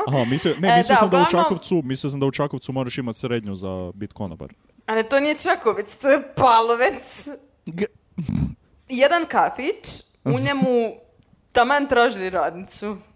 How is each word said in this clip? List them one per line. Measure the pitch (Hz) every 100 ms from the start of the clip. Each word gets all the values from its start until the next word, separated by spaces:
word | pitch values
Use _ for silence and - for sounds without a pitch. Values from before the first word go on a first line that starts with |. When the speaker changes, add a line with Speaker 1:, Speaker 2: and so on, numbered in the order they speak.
| 381
Speaker 1:
Aha, | 143 117
mislio, | 139 185 143
ne, | 190
Speaker 2:
E, | 240
Speaker 1:
mislio | 233
Speaker 2:
da, | 254
Speaker 1:
sam | 208
da | 262
u |
Speaker 2:
uglavnom | 311 339
Speaker 1:
Čakovcu, | 320 180 - 180
mislio | 131 131 147
sam | 139
da | 139
u |
Čakovcu | 131 147 135 -
moraš | 131 123 131
imat | 123 110
srednju | 131 120 104 95
za | 95 92 90
bit | 98 101
konobar. | - 101 80 67 _ _ _ -
Speaker 2:
Ali | 220
to | 220 277
nije | 294 302
Čakovec, | 359 359 226 208 - -
to | 285
je | 285 - -
Palovec. | 262 226 226 233 254 285 - - - 285 _ _ -
Speaker 1:
G- | 165 202 _ _ - 151 - 71 - _ _ -
Speaker 2:
Jedan | 254 269 339 330
kafić, | 226 160 - 269 - - - - _ -
u | 247
Speaker 1:
<laughs> |
Speaker 2:
njemu | 269 277 262 240 226 - _ _ _ _ _
taman | 240 240 285 277
tražili | 240 240 196 185
radnicu. | 185 151 170 190 - 208 196 -